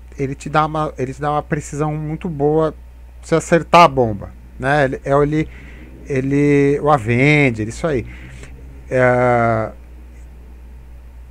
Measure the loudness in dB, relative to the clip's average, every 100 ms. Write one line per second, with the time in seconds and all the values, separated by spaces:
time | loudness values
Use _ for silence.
0 | -16 -8 -8 -8 -4 -2 -2 -2 -6 -6
1 | -8 -6 -4 -4 -4 -6 -6 -6 -6 -6
2 | -8 -8 -8 -2 0 0 0 -4 -16 -20
3 | -20 -18 -2 -2 2 0 6 6 6 4
4 | 0 -2 -10 -18 -20 -8 -2 0 0 -2
5 | 0 2 2 0 -4 -8 -20 -20 -20 -16
6 | -6 -4 0 2 4 4 4 2 2 2
7 | 2 2 4 4 2 0 -6 -6 -4 -4
8 | -6 -12 -20 -20 -20 -20 -20 -20 -4 2
9 | 2 4 2 2 2 0 -4 -10 -20 -20
10 | -20 -20 -20 -20 -20 -20 -20 -20 -20 -20
11 | -20 -20 -20